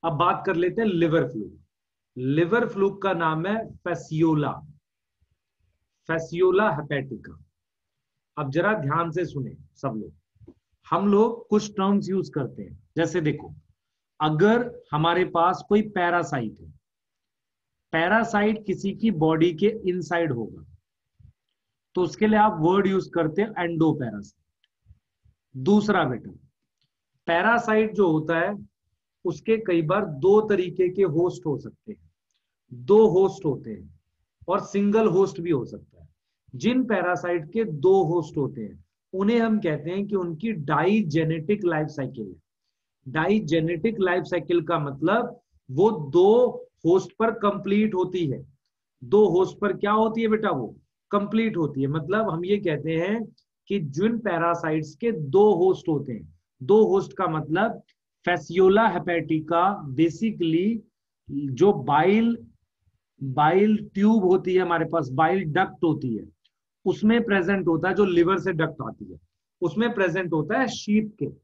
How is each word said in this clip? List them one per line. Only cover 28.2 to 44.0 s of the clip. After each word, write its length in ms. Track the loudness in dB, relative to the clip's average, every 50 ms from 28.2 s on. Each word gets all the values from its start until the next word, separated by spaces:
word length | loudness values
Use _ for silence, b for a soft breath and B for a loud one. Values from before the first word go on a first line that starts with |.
| 0 -2 -2 -2
है 140 | 0 -2 -4 -8 -12 _ _ _ _ _ _ _ _ _ _ _ _
उसके 320 | -8 -8 -6 _ -2 -2 0 0
कई 140 | 0 0 0 0
बार 220 | 0 -2 -2 -2
दो 340 | -4 -6 0 4 6 6 6 4 4
तरीके 400 | 0 0 0 -4 -2 -2 -2 -2
के 140 | 2 0 0 0 2
host 320 | 0 0 0 -2 -4 -6
हो 120 | -6 -6
सकते 340 | -6 -6 -14 -20 _ _ -20
हैं, 200 | -20 _ _ _ _ _ _ _ _ _ _ _ _ _ _ _
दो 340 | -18 -16 0 4 6 6 6 6
host 360 | 6 4 2 2 0 -4 -6
होते 260 | -6 -6 -6 -8 -14
हैं 280 | -14 -14 -16 -20 -20 _ _ _ _ _ _ _ _ _ -6
और 120 | -4 -4 -4 -4
single 420 | -4 -4 0 0 2 2 2 2 4
host 320 | 4 2 2 0 0 -8
भी 100 | -4 -2
हो 120 | -2 -2 -2
सकता 360 | -8 -12 -18 -18 _ _ _
है। 60 | -20 -20 _ _ _ _ _ _ _ _ -14
जिन 300 | -2 0 0 2 2 0
parasite 600 | 0 0 0 0 0 -2 -2 -2 -4 -4 -4 -4 -6 -4
के 100 | -4 -4
दो 380 | -4 -4 0 4 4 4 4 4
host 320 | 2 0 -2 -2 -4 -4
होते 240 | -4 -4 -4 -6 -10
हैं 220 | -12 -12 -14 -20 _ _ _ _ _ _ -6
उन्हें 260 | -2 0 2 2 2
हम 200 | 2 2 0 0
कहते 300 | 0 -2 -4 -2 -6 -6
हैं 140 | -6 -6 -6
कि 80 | -4 -4
उनकी 340 | -4 -4 -4 -8 -6 -6 -6 -6 -6 -2
digenetic 1000 | -2 0 2 4 4 2 2 2 0 0 0 0 0 -2 -4 -2 -2 -2 0 0
life 220 | -2 0 0 -4 -4
cycle 360 | -6 -8 -8 -8 -8 -12 -12
है। 840 | -14 -14 _ _ _ _ _ _ _ _ _ _ _ _ _ _ -6 -4
digenetic 840 | -2 0 2 0 0 0 0 0 0 2 0 -4 -2 -2 -4 0 0